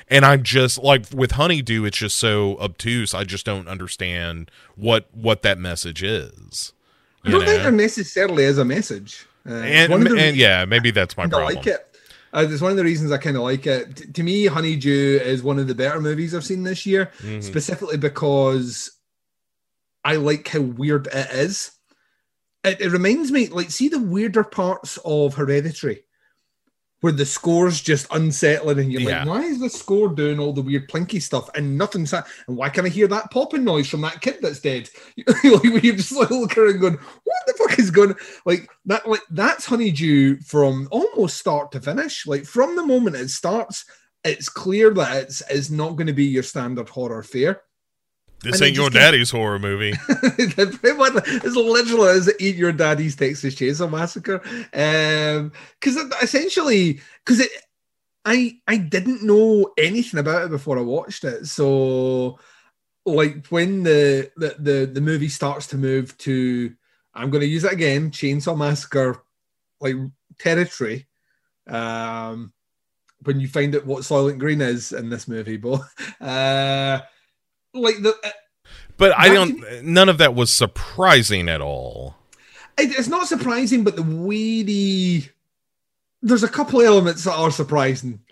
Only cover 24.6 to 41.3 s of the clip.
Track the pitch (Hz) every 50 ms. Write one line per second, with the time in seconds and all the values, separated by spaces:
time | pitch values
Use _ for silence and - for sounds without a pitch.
24.6 | 185 180 185 - - 147 - - - 170 151 151 147 143 135 147 147 135 143 143
25.6 | 143 165 143 - - 139 104 - _ _ _ _ _ _ _ _ _ _ _ _
26.6 | _ _ _ _ _ _ _ _ - 170 156 139 143 135 - - - 170 170 170
27.6 | 180 180 170 147 - 160 156 135 - - - 160 160 160 143 - - 151 151 151
28.6 | 156 151 147 139 135 135 127 131 123 110 92 80 78 147 175 233 311 349 294 247
29.6 | 254 240 - - - - 196 208 214 196 160 143 147 147 147 147 147 147 143 143
30.6 | 135 131 143 143 139 - - 165 180 175 226 185 - - - 127 - - - 151
31.6 | 147 139 139 139 196 208 - 190 165 143 - 170 - - - - - - 127 120
32.6 | 131 147 143 185 180 185 160 196 214 185 202 220 214 - - 254 277 277 - 294
33.6 | 254 220 165 151 139 139 - 151 151 160 165 170 - 170 - - 233 165 147 -
34.6 | - 147 131 123 110 - - - - - _ - - - 233 - - 277 233 190
35.6 | - 240 226 220 - 240 220 190 190 - 262 277 233 - 240 254 233 196 - 226
36.6 | 220 208 196 185 185 185 170 143 - - - - - - 679 740 - - - -
37.6 | 440 - - - 226 185 156 196 202 196 196 - - - - - - 175 180 180
38.6 | - - - _ - 190 202 214 - 226 214 208 - - 165 151 202 269 330 -
39.6 | - - 262 233 233 208 160 135 165 160 147 139 135 135 139 139 - - - 147
40.6 | 143 135 131 131 135 139 196 247 359 453 - - 208 165